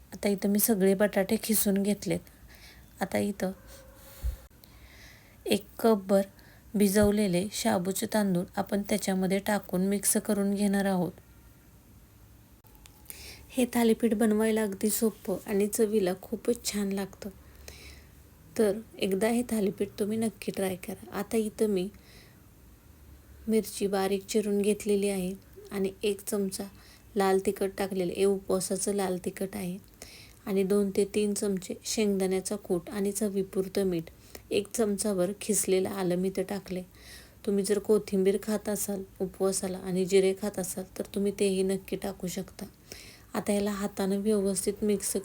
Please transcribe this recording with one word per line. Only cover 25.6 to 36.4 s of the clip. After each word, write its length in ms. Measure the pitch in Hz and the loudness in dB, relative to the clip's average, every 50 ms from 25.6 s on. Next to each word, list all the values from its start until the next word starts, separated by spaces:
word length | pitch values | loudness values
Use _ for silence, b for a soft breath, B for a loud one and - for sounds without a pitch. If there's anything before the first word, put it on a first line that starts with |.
| - - | -14 -8
आणि 200 | - 196 190 190 190 - - | -4 -4 -2 -4 -4 -2 -2
एक 180 | 208 202 196 | -2 -2 -4
चमचा 420 | - - 220 202 196 190 190 - 202 196 - B B B B B B B - | -4 -4 -2 -2 -2 -2 -4 -6 -10 -12 -14 B B B B B B B 0
लाल 240 | 208 196 190 190 190 190 | 2 4 4 4 4 4
तिखट 260 | 214 196 - 202 190 190 | 2 0 0 -2 -2 -2
टाकलेलं 340 | - 202 190 196 190 180 175 | -2 -4 -2 0 0 -2 0
आहे, 80 | - - | 0 2
हे 60 | 196 | 2
उपवासाचं 680 | 196 196 190 - - 190 190 175 - 196 185 - 208 202 | 2 2 2 0 0 0 0 0 -2 -2 -2 0 0 0
लाल 240 | 202 196 185 180 180 - | 0 0 0 -2 -2 -4
तिखट 300 | 190 185 - 196 190 196 | -6 -6 -4 -6 -6 -6
आहे, 220 | 202 190 180 180 202 - - - B B B B B B B B B B | -6 -6 -6 -6 -8 -10 -16 -20 B B B B B B B B B B
आणि 180 | - 190 196 196 | -2 0 2 2
दोन 260 | 185 202 208 202 196 | 4 4 4 2 2
ते 160 | 190 - 196 196 - | 2 2 0 2 2
तीन 180 | 214 208 208 202 | 0 0 0 0
चमचे 400 | - 220 202 196 180 - - 233 - - | 0 -2 -2 -2 -2 -4 -6 -10 -8 -8
शेंगदाण्याचा 720 | - - 233 214 202 196 190 190 185 190 190 185 - 208 | -4 -2 0 2 2 2 2 2 2 0 0 -2 -4 -6
कूट 320 | 202 - - 190 170 - - | -6 -4 -2 -2 -2 -2 -4
आणि 220 | 247 208 196 202 | -4 -2 -2 -2
चवीपुरतं 720 | 196 - 226 202 190 202 185 - - 190 185 190 - 202 196 | 0 0 -2 0 0 -2 -2 -2 -2 -2 -2 0 0 0 0
मीठ, 200 | 190 175 165 165 - - B B B B B B B | 2 0 -2 -4 -6 -12 B B B B B B B
एक 160 | - 202 202 | -2 -2 -2
चमचाभर 640 | - - - 226 208 202 190 - 220 202 185 175 190 208 - | -2 0 0 0 2 0 0 0 0 0 2 0 0 -2 -4
खिसलेलं 480 | - - 202 190 - - 190 185 190 202 | -2 0 0 0 2 2 2 2 2 0
आलं 260 | 202 196 190 175 180 | -2 -2 0 0 0
मी 120 | 180 185 | 0 0
इथं 160 | 190 190 196 | 0 -2 -2